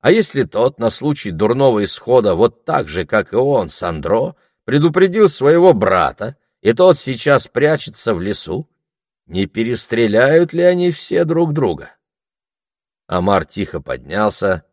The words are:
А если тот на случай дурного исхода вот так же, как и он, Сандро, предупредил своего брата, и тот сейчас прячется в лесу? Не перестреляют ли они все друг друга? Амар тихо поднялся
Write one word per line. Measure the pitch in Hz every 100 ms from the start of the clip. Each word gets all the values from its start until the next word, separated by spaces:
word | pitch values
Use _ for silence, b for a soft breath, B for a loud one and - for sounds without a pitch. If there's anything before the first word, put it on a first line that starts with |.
А | -
если | 220 - 139
тот | 123 104 123 -
на | 113
случай | - 147 143 104
дурного | 82 104 123 135 107
исхода | 101 - - 123 104
вот | 85 113 _ -
так | 147 82
же, | 82 82
как | 110 -
и | 107
он, | 135 135 85
Сандро, | - 90 80 82 110 135 - _ _
предупредил | - 139 165 170 190 196 202
своего | - 139 170 180
брата, | 110 95 92 71 - 107 - _ _
и | 101
тот | 117 185 156
сейчас | - 120 147 135 -
прячется | 127 147 151 - - - 92
в |
лесу? | 98 98 - 98 156 _ _ _ _ _ _
Не | 87 98
перестреляют | 110 113 117 - 117 113 107 135 160 175
ли | 170
они | 180 180 180
все | 156 - 175
друг | 165 165 170
друга? | 151 123 80 - _ _ _ _ _ _ _ _ _ _ _ _
Амар | 90 92 98 -
тихо | - 95 82
поднялся | 69 64 64 95 107 - 101 90 _